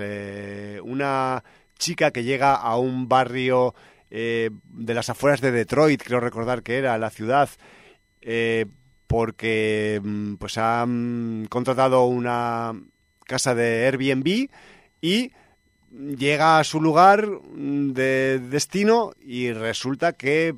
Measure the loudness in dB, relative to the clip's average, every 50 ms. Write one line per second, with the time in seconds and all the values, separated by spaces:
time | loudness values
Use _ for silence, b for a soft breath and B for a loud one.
0 | -8 -6 -6 -8 -8 -10 -10 -12 -12 -12 -12 -12 -12 -12 -14 -12 -12 -8 -6 -4
1 | -2 0 0 0 0 0 -2 -4 b b b b b b _ _ -6 -6 0 2
2 | 2 2 2 0 -2 -2 0 2 4 2 2 2 0 0 0 0 0 0 -2 -4
3 | 0 2 4 4 4 2 -2 -2 0 2 2 4 2 2 0 b b b b b
4 | b b -8 -6 -4 -2 -2 0 -2 -2 -4 -8 _ _ -16 -12 -6 -4 -2 -2
5 | -2 -4 -6 0 2 2 2 4 2 0 0 0 0 0 2 2 4 4 4 2
6 | -2 -2 -2 -2 -2 -2 -4 -4 -4 -4 -4 -4 -4 -4 -4 -2 0 -2 -2 -2
7 | -2 -6 -6 -6 -4 0 2 2 2 2 -2 _ b b b b b b b b
8 | b _ _ _ _ -6 -4 -2 0 0 0 0 -2 -4 -6 _ _ _ _ _
9 | _ _ -2 0 0 -2 -4 -6 -4 -2 0 0 0 0 0 0 0 -2 -2 -4
10 | -4 -6 -6 -6 -6 -8 -8 -10 -10 -10 -4 -2 0 0 0 0 0 -2 -2 -4
11 | -4 -4 -6 -6 -6 -6 -6 -8 -8 -6 -6 -4 -2 -2 0 2 2 4 4 4
12 | 4 4 2 -2 -2 -2 -4 -2 -2 -2 -4 -4 -6 -8 -10 -12 -16 -20 _ _
13 | _ _ _ _ _ -6 -6 -2 0 0 2 2 2 2 2 2 2 0 0 0
14 | 0 0 0 0 0 0 0 0 -2 -4 b b b b b b b b b _
15 | -2 0 0 0 0 -4 b b b b b b _ _ _ _ _ _ -20 -16
16 | -12 -10 -8 -2 0 0 2 4 4 6 6 6 4 2 0 0 2 4 6 8
17 | 8 8 8 6 2 -2 -6 -8 -12 -16 -14 -10 -6 -4 -2 0 -2 -2 0 0
18 | 0 2 2 2 2 2 0 -2 -4 -4 -4 -4 -4 -2 -2 0 4 4 4 4
19 | 2 0 -6 _ -16 -10 -6 -4 -4 -4 -4 -2 -4 -4 -4 -4 -4 -6 -4 0
20 | -2 -2 -2 -2 -2 0 2 2 2 0 -2